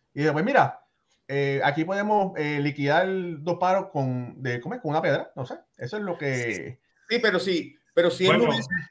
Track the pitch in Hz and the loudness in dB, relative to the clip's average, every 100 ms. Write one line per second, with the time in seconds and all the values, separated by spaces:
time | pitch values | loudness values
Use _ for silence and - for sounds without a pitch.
0 | _ 143 151 147 214 254 131 - _ _ | _ -2 0 2 2 4 4 0 _ _
1 | _ _ - 139 139 135 143 147 165 196 | _ _ -6 -2 0 2 0 0 -2 0
2 | 208 208 185 - 147 147 143 143 139 160 | 2 2 2 -2 -2 0 -2 0 2 4
3 | 190 190 175 151 165 170 180 190 190 147 | 2 -2 -4 -6 -4 0 2 2 0 -2
4 | 131 127 120 - 131 120 160 247 151 156 | -2 -2 -6 -8 -4 -4 -6 -8 -2 0
5 | 170 143 - - 123 330 _ - - 214 | 0 0 -2 -10 -10 -12 _ -14 -10 -6
6 | 202 - 139 127 117 92 69 - _ _ | -6 -4 -4 -2 -4 -6 -8 -14 _ _
7 | - 233 220 180 185 170 - - _ 170 | -4 0 2 0 0 -2 -4 -14 _ 2
8 | 170 - 185 226 240 220 - - - | 2 4 4 4 4 0 -2 -6 -8